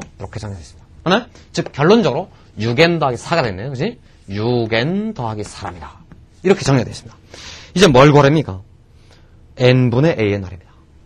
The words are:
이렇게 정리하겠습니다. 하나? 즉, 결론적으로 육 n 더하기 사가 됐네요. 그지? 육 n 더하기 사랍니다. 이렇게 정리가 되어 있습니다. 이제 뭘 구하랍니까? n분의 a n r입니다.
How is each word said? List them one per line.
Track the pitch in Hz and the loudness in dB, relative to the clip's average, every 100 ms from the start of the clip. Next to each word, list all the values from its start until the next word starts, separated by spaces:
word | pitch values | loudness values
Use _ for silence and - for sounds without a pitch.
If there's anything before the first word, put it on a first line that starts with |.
| 175 - | -8 -16
이렇게 | 98 107 | -14 -12
정리하겠습니다. | 107 95 - - - - | -12 -14 -18 -20 -20 -8
하나? | 160 202 233 - - | -2 -2 -2 -18 -10
즉, | - - | -8 -8
결론적으로 | - 156 233 160 135 190 - - - | 0 4 4 2 -2 -8 -18 -20 -6
육 | 113 120 | -2 2
n | 170 170 | 2 2
더하기 | 143 117 | -2 -4
사가 | - 165 | -2 -2
됐네요. | 120 90 127 | -2 -6 -10
그지? | 127 196 240 - - - | -6 -6 -6 -20 -20 -10
육 | 98 113 123 110 | -4 -2 0 0
n | 113 139 196 220 | -2 0 -4 -6
더하기 | 208 117 107 | -8 -8 -8
사랍니다. | 101 - 101 87 - - - - - _ | -10 -12 -14 -14 -20 -20 -20 -20 -20 _
이렇게 | 185 196 | 0 2
정리가 | - 135 | 2 0
되어 | 107 | 0
있습니다. | - - - - - - - - | -10 -20 -20 -20 -20 -20 -20 -8
이제 | 180 190 | 2 6
뭘 | 123 147 | 6 6
구하랍니까? | 143 143 156 113 95 - - _ - - - - - - - | 6 4 2 -2 -10 -16 -20 _ -20 -20 -20 -20 -20 -20 0
n분의 | 123 127 123 113 160 131 | 4 4 2 2 0 0
a | 107 | -2
n | 101 | -2
r입니다. | 90 87 - - _ - | -6 -16 -20 -20 _ -20